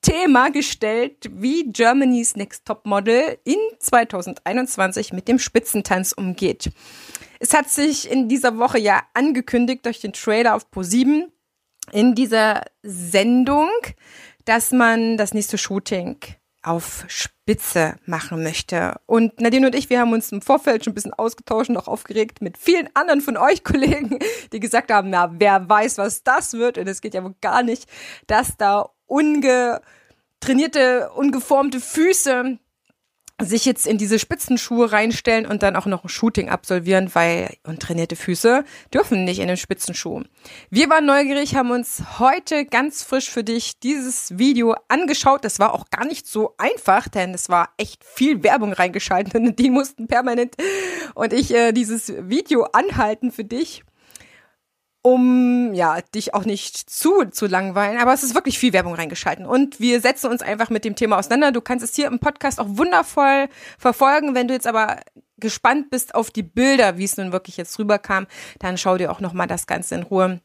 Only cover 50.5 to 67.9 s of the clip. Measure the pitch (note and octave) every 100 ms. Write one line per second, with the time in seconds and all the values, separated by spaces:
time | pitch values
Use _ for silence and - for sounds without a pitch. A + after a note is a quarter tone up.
50.5 | - F4+ G4 F#4+ F4 D4+ - A3+ - -
51.5 | A#3 A#3 A3+ A3 A3+ - - F3+ B3+ -
52.5 | C4+ - - F#4 - G#3+ A3 B3 - G#3+
53.5 | A#3+ E4 - _ _ _ - - _ _
54.5 | _ _ _ _ _ B3 B3+ B3 B3+ B3
55.5 | B3 B3 F#3+ E3 E3 - G#3+ - G#3 G3+
56.5 | G3+ - - - - D#4+ G4 A#3 - G3+
57.5 | F#3 F#3+ F#3 G3+ A#3 A#3+ - C4+ A#3+ -
58.5 | - B3+ F#3 F3 E3+ E3 F3 - D#3 -
59.5 | B3+ C#4 - A#3 A#3+ A#3 B3+ B3+ A#3+ -
60.5 | G#3+ A3+ A3 A3 G3+ A3+ G3+ G3 A#3+ D4
61.5 | A#3+ - B3 A#3 - C#4+ A#3+ D4 D4 C#4
62.5 | C4+ G#3+ G3+ F4 F4+ E4 - C#4 C#4 C#4
63.5 | - - - B3+ A#3 C4+ D4 D4+ B3+ B3
64.5 | C4 A#3+ A3 G#3+ - - _ _ _ A3
65.5 | - A3+ C#4 C#4+ B3+ - - A3+ - F3
66.5 | - B3+ C4+ G#3+ F3 F#3+ - F#3+ F#3 F#3
67.5 | - E3+ - G#3